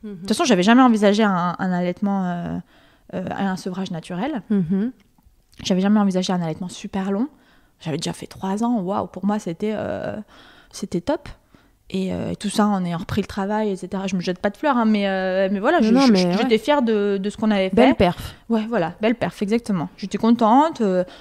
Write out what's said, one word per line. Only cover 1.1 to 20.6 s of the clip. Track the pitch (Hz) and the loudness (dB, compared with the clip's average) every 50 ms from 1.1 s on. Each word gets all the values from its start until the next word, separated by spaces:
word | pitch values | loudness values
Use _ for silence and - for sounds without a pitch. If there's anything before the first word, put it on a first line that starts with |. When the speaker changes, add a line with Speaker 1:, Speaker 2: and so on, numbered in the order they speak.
| 208 208 226 | 4 4 2
Speaker 2:
un, | 202 190 175 175 180 165 | 2 2 0 0 -2 -2
un | - 190 185 180 | -2 -2 -2 -2
allaitement, | 175 180 175 180 - 208 202 196 196 185 | -2 -2 -2 -4 -2 -2 -2 0 0 -2
euh, | 180 175 175 170 165 170 175 - _ _ _ _ _ _ _ _ - - | -2 -4 -4 -6 -6 -8 -8 -10 _ _ _ _ _ _ _ _ -12 -10
euh, | 180 185 - - | -8 -8 -6 -6
un | - 196 196 185 | -4 -2 -2 -4
sevrage | 185 - 196 185 190 190 185 180 | -4 -6 -8 -6 -6 -6 -6 -6
naturel. | 160 - - 180 175 220 285 311 214 - - | -8 -8 -8 -8 -6 -4 -4 -6 -6 -4 0
Speaker 1:
Mhm. | 214 202 180 151 196 190 214 254 - _ _ _ _ _ _ _ _ _ _ _ _ - - | 0 0 0 2 0 0 0 -2 -4 _ _ _ _ _ _ _ _ _ _ _ _ -8 -2
Speaker 2:
J'avais | - 190 180 | 0 0 2
jamais | 190 202 214 214 | 4 4 4 4
envisagé | 202 196 185 185 185 - 185 | 4 2 2 0 0 0 -2
un | 180 170 | -2 -2
allaitement | 160 156 - 185 180 | -4 -6 -6 -8 -12
super | - - - 202 - 196 190 202 196 | -12 -14 -14 -8 -6 -6 -4 -2 -2
long. | 196 254 302 _ _ _ _ _ _ _ _ _ _ | -2 -4 -4 _ _ _ _ _ _ _ _ _ _
J'avais | - 165 156 | -8 -6 -6
déjà | 160 - 175 170 | -4 -4 -6 -8
fait | - - | -10 -12
trois | - - 117 - 190 196 208 233 | -16 -14 -10 -6 -4 -4 -2 0
ans. | 233 247 220 | 0 0 0
Waouh, | 180 180 202 214 185 | -2 -4 -6 -6 -8
pour | 180 - 190 185 | -12 -10 -6 -2
moi, | 202 208 214 | -2 -2 -2
c'était, | - 180 170 - 208 214 214 | -4 -6 -8 -6 -6 -6 -4
euh, | - - - - 95 - - - 214 208 _ - - - - - _ _ _ - | -4 -6 -6 -6 -6 -8 -8 -8 -10 -12 _ -20 -20 -20 -20 -20 _ _ _ -16
c'était | - - - - 175 | -12 -10 -6 -6 -6
top. | - - 302 - - - - _ _ _ _ _ _ _ _ _ _ - - | -4 -4 -4 -4 -6 -12 -20 _ _ _ _ _ _ _ _ _ _ -8 -6
Et, | 190 190 185 180 | -4 -4 -4 -4
euh, | 175 113 - | -6 -6 -6
et | 175 | -8
tout | - - 202 | -6 -6 -4
ça, | - - 208 208 | 0 0 0 2
en | 208 190 180 | 0 0 -2
ayant | 175 170 165 | -2 -4 -6
repris | 202 - - 214 | -6 -6 -4 -4
le | 185 | -4
travail, | - - 208 190 196 214 214 220 208 | -4 -4 -6 -4 -2 -2 -2 -2 -2
et | 190 | -4
cetera. | 185 - 185 - 190 190 | -4 -6 -8 -6 -6 -4
Je | 190 190 | -4 -4
me | 180 | -2
jette | 170 185 180 - | -2 -4 -4 -2
pas | - 208 | -4 -4
de | 202 | -4
fleurs, | - - 294 262 | -2 0 0 2
hein, | 240 226 | 2 2
mais, | 220 214 202 202 196 | 2 2 2 0 0
euh, | 190 190 185 190 185 190 196 190 | -2 -2 -2 -2 0 0 0 0
mais | 202 196 | 0 0
voilà, | 202 269 349 339 | 0 2 2 4
Speaker 1:
Non, | 226 214 | 4 4
Speaker 2:
je, | 226 | 6
Speaker 1:
non, | 269 269 | 6 6
Speaker 2:
je, | 247 208 | 6 6
Speaker 1:
mais | 185 180 175 175 | 4 4 2 2
Speaker 2:
j'étais | 202 254 262 220 | 0 2 2 2
Speaker 1:
ouais. | 220 | 2
Speaker 2:
fière | - 285 294 294 247 | 2 2 2 2 2
de, | 226 220 208 202 202 196 196 | 2 2 2 0 0 0 -2
de | 190 208 | -4 -6
ce | - | -6
qu'on | - 220 220 | -2 0 0
avait | 208 196 190 185 | 2 2 0 2
Speaker 1:
Belle | 190 202 247 269 | 4 6 6 6
Speaker 2:
fait. | 247 | 6
Speaker 1:
perf. | - 202 175 175 - - - - - _ - | 4 2 2 2 -2 -8 -14 -14 -12 _ -4
Speaker 2:
Ouais, | 226 220 214 220 | -2 -2 -2 -2
voilà, | 233 208 165 160 170 - | -2 -2 -2 -2 -4 -2
belle | 208 226 247 | 0 0 0
perf, | - - 180 - - 214 | 0 -2 -4 -4 -4 -4
exactement. | 190 226 240 233 - 202 175 151 180 - | -2 -2 -2 -2 -2 -4 -4 -4 -6 -8
J'étais | - - 190 - | -10 -10 -8 -4
contente. | 202 - 226 240 233 240 208 233 269 | 0 4 4 4 6 6 6 6 6